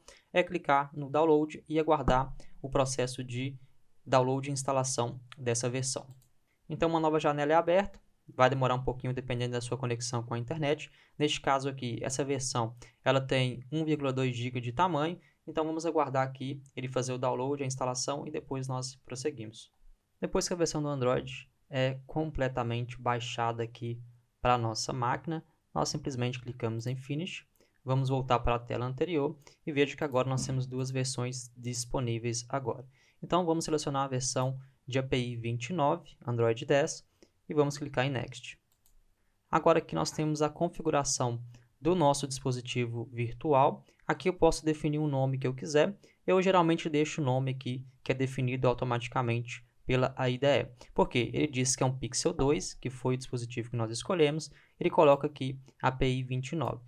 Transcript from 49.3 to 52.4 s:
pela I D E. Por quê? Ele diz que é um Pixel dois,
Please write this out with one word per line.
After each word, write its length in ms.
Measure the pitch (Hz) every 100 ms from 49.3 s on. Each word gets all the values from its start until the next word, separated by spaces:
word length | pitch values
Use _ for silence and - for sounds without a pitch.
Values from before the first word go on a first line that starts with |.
| 117 117 - - _ -
pela 280 | 127 127 -
I 220 | 127 127
D 80 | 139
E. 180 | 120 - - - -
Por 120 | 185
quê? 220 | 127 113
Ele 140 | 127 147
diz 300 | 127 127 -
que 80 |
é 20 | 131
um 100 | 131
Pixel 380 | 113 - 170
dois, 400 | 175